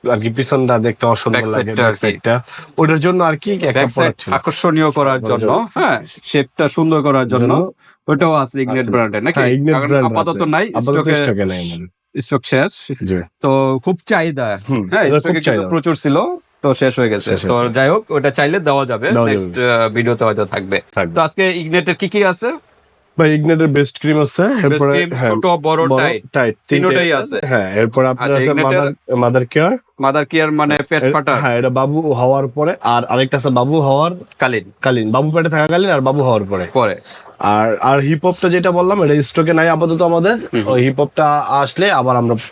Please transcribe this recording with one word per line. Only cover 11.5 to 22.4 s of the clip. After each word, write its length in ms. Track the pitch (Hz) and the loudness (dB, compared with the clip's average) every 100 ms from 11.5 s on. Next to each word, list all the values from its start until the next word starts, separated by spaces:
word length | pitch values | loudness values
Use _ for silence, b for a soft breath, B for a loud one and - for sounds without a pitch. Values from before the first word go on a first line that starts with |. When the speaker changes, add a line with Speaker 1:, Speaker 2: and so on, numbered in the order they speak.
| 92 | -4
Speaker 1:
আমাদের। 640 | 87 85 87 _ _ - | -8 -10 -14 _ _ -8
Speaker 2:
স্টক 200 | - 139 | -4 -2
শেষ। 280 | - 131 175 - - 135 | 0 0 0 -4 -12 -8
Speaker 1:
জি। 140 | 92 92 87 _ | -4 -4 -6 _
Speaker 2:
তো 80 | 139 135 135 131 | 0 2 0 -2
খুব 140 | 180 180 - | -2 -4 -2
চাহিদা। 520 | 208 165 135 117 98 107 | -2 -2 -4 -4 -6 -4
Speaker 1:
হুম, 200 | 131 92 | -4 -2
Speaker 2:
হ্যাঁ, 140 | 214 | 0
Speaker 1:
এটা 80 | 160 | 2
খুব 80 | 147 | 2
Speaker 2:
স্টকে 140 | 160 | 0
কিন্তু 180 | 170 151 | -2 0
Speaker 1:
চাহিদা। 180 | 113 92 | -2 -2
Speaker 2:
প্রচুর 260 | 165 170 | -2 -2
ছিল, 220 | 151 - 147 254 359 _ _ | -2 2 2 0 -6 _ _
তো 120 | 147 | -2
শেষ 240 | 131 135 120 | 2 0 0
হয়ে 100 | 120 | 0
গেছে। 220 | 104 110 | 0 -2
Speaker 1:
শেষ 100 | 98 | -2
হয়ে 100 | 92 | 0
Speaker 2:
তো 60 | 120 | 0
Speaker 1:
গেছে। 160 | 120 | 0
Speaker 2:
যাই 140 | 117 135 | 0 2
হোক, 160 | 202 220 | 2 0
ওটা 200 | 151 139 | -2 0
চাইলে 300 | 143 143 190 | 0 0 0
দেওয়া 260 | 151 139 131 | 0 0 0
যাবে। 200 | 113 139 | -2 0
Speaker 1:
দেওয়া 180 | 120 117 | 2 2
যাবে। 20 | |
Speaker 2:
নেক্সট, 280 | 104 92 87 | 0 -2 -2
আহ, 300 | 123 117 113 | 0 2 0
ভিডিওতে 360 | 113 120 117 | 0 0 0
হয়তো 200 | 113 104 | 0 0
থাকবে। 360 | 104 101 95 98 - | -2 -4 -4 -4 -4
Speaker 1:
থাকবে। 200 | - 175 | -4 -2
Speaker 2:
তো 60 | 165 | 0
আজকে 240 | 160 - 190 180 | -2 0 -2 -2
ইগনিটের 380 | 160 175 170 | -2 -2 -2
কি 140 | 165 196 | -4 -2
কি 160 | 208 | 0
আছে? 260 | 196 180 | 0 0